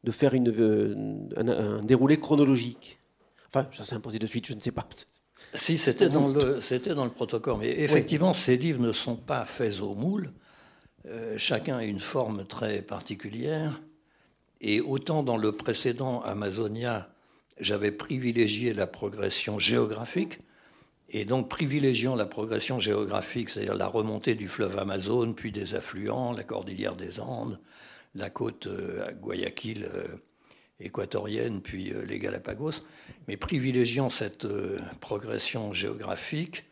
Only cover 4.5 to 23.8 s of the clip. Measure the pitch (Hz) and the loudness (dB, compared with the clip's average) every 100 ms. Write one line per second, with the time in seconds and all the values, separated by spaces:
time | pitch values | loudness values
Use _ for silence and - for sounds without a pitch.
4.5 | 107 123 113 - - - - _ _ - | -6 -4 -4 -8 -12 -14 -18 _ _ -10
5.5 | - - 165 - - 180 147 139 139 131 | -4 0 2 2 6 6 8 6 6 4
6.5 | 127 - 127 123 143 123 - 117 113 135 | 2 0 -2 0 0 -2 -2 -2 0 0
7.5 | 110 117 139 147 147 - 151 185 - - | 0 0 2 6 6 6 4 4 4 4
8.5 | 127 160 131 120 107 - 117 - 135 107 | 4 4 2 2 0 -4 -6 -4 -4 -4
9.5 | - 113 98 101 101 156 202 156 - - | -2 -2 -2 -4 -2 0 0 -4 -12 -20
10.5 | - - - - _ - 113 113 110 - | -20 -20 -20 -20 _ -12 -10 -6 -4 0
11.5 | 120 - 127 110 98 - 139 117 104 95 | 0 0 -2 -2 -4 -2 -2 0 -4 -8
12.5 | - 107 101 - 101 - 101 107 113 139 | -4 -2 -2 -4 -10 -8 -10 -8 -4 -2
13.5 | 156 156 - - _ _ _ _ _ _ | -2 -2 -4 -12 _ _ _ _ _ _
14.5 | _ 107 104 - 135 151 156 131 113 107 | _ 2 2 2 -2 0 0 2 2 2
15.5 | 104 - 113 127 123 131 123 101 101 104 | 0 -2 0 0 0 -2 -2 -4 -2 -2
16.5 | 98 110 110 123 110 90 _ _ _ _ | -2 -2 -2 -2 -2 -6 _ _ _ _
17.5 | - 98 101 104 101 - 131 123 117 107 | -6 -2 2 0 -2 -4 0 2 4 4
18.5 | 104 120 104 92 - 101 104 98 - - | 4 0 0 -2 -2 -6 -2 -2 -2 -2
19.5 | 104 107 120 113 110 120 180 - - - | 0 2 4 2 -2 -2 -2 -2 -6 -20
20.5 | _ - - _ _ _ 107 104 131 156 | _ -20 -20 _ _ _ -6 0 0 0
21.5 | - 151 143 139 120 127 123 101 - 110 | -2 0 4 4 4 2 0 0 -2 -2
22.5 | 110 - 127 107 104 98 101 101 123 107 | -2 0 0 2 2 2 0 -2 -4 -4
23.5 | 107 101 101 | -4 -2 0